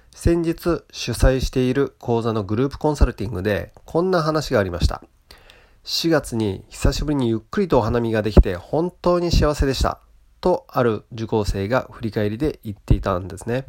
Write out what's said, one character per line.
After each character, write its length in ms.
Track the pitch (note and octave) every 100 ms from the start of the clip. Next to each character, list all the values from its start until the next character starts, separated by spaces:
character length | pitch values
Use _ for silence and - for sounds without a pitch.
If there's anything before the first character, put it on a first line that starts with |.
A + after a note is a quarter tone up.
| _
先 320 | - F3+ E3+
日 420 | E3+ D#3+ F3 D#3+ _
主 200 | - -
催 280 | A#2 C3 C3
し 80 | -
て 120 | C3+
い 120 | B2+
る 220 | C3+ C3+ _
講 220 | - A#2
座 140 | A2+
の 100 | A2
グ 120 | G2 G#2+
ル 100 | C#3
ー 20 |
プ 100 | -
コ 120 | D3+
ン 60 | D3
サ 100 | B2+
ル 80 |
テ 100 | -
ィ 60 | G2
ン 20 |
グ 100 | F2+
で 300 | G2+ F#2+ F2 - -
こ 160 | D#3+
ん 80 | F#3
な 120 | F3+
話 300 | D#3 D#3 -
が 80 | A#2+
あ 20 |
り 60 | F#2+
ま 100 | E2+
し 80 | -
た。 160 | - - _ _ - - - _ _
「四 260 | - - E3
月 260 | D#3 - A2+
に 260 | G#2+ F#2+ -
久 240 | - -
し 100 | -
ぶ 100 | D3
り 40 | C#3+
に 140 | A#2
ゆ 60 | A2+
っ 20 | -
く 100 | -
り 80 | F#3
と 100 | C3+
お 20 |
花 180 | A2 A#2+
見 140 | A#2
が 80 | A2
で 100 | G#2+
き 120 | -
て 140 | G#2+ F2
本 360 | - C#3+ F3 -
当 200 | F3 F3
に 100 | F3
幸 220 | - D3+
せ 100 | D3
で 80 | C#3+
し 100 | B2+
た」 160 | G#2+ - _ _ _ _
と 240 | F3+ F3 -
あ 140 | C3+
る 220 | A#2+ G#2 -
受 120 | A2+ A2
講 180 | A2+ G2+
生 200 | G2 G2
が 220 | B2 -
振 120 | -
り 100 | A2+
返 160 | A2 G#2
り 80 | A2
で 240 | D3+ -
言 120 | A2
っ 20 | G2
て 180 | -
い 60 | A2
た 160 | G2+ F#2
ん 100 | F#2
で 120 | F2
す 100 | -
ね。 160 | B2